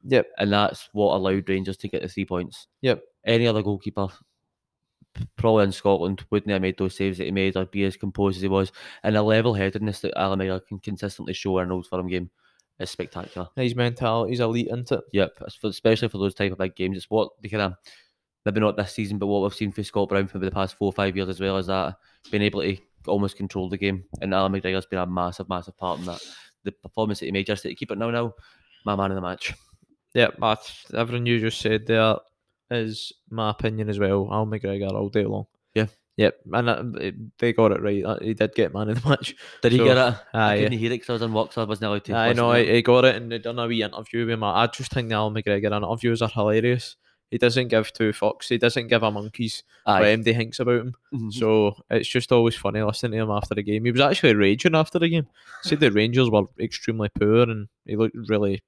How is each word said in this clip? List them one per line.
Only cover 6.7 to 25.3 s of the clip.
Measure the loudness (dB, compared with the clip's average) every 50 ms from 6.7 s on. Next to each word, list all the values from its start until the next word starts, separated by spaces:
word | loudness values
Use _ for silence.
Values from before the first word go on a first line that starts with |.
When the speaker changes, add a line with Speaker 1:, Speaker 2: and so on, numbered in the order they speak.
| -2 -2
Speaker 2:
those | -4 -4 -2
saves | -2 -4 -4 -4 -4
that | -6
he | -4
made | -2 0 0 0 0
or | -2 -4
be | -4 -2 -2 -2
as | -2 -2 -4
composed | -8 -6 -2 0 0 0 0 0
as |
he | -2 0
was. | 2 2 0 0 _ -16 -20 -20 -20 -4
And | -2 0 2
the | 2
level-headedness | 4 4 4 4 4 2 2 2 0 -2 -2 -2 -4 -4 -6 -4
that | -6 -6 -2 -2
Alan | 0 0 0 0
McGregor | -2 -2 -4 -6 -8
can | _ -16 -12
consistently | _ -10 -10 -8 -8 -8 -8 -10 -10 -10 -10
show | -6 -4 -2 0 0
in | 0
an | -2
Old | -4 -6 -6
Firm | -6 -8 -6 -6 -4
game | -4 -6 -6 -8 _ _ _ _ _ _ _ _ _ _
is | -10 -10
spectacular. | -8 -10 -10 -10 -10 -14 -14 -12 -10 -12 -12 -10 _
Speaker 1:
His | -4 -4 -4 -2
mentality's | -2 -2 -2 -2 -2 -2 -2 0 0 -2 -2 -2 -2
elite, | -2 0 0 -2 -2 -4
isn't | -6 -8 -4 -4
it? | -4 -4 -4 _
Speaker 2:
Yep, | 0 0 0 0 -2 _
it's | -18 -18 -16
for, | _ -8
especially | -8 -8 0 _ 2 2 2 0 -4
for | -4
those | -2 -4 -4 -2
type | -2 -4 -4
of | -2 -4
big | -6 -6 -4
games. | -4 -4 -4 -4
It's | -6 -6 _
what | 0 0 0 -2 _ _
they | -12 -6
kinda, | -4 -2 -2 -2 -4 _ _ -20 -20 _ _ _ _ _ _ _ _ _ _
maybe | -2 0 2
not | 2 2 2 0
this | -4 -6
season, | -4 -8 -6 -6 -4 -4
but | -2
what | 0 0 0
we've | 0 -2 -2
seen | -4 -6 -6
from | -4 -6 -10
Scott | -4 -2 -2 0 0
Brown | 0 -2 -2 -2
for | -4 -6
the | -6 -4
past | -2 -2 -2 -4 -2 _
four | -4
or | -2 0
five | 0 -2 -2 -2
years | -2 -6 -6
as | -6 -4
well, | -4 -2 -2 -2
is | -2
that | -2 -2 -2 -2 -4 -6 _ _ _ _ _ _ -4
being | -2 0
able | 0 0 0 0
to | -2 -2 -4 -6 _ _ _ _ -4
almost | -2 0 0 0 -2 -4
control | -6 -10 -6 -6 -6 -6 -6
the | -6
game. | -4 -2 -4 -4 -4 -8 _ -14 -10
And | -6 -2
Alan | 0 0 0 0
McGregor's | -2 -2 -2 -2 -4 -4 -4
been | _ -4 -4
a | -4
massive, | -4 -4 -4 -4 -4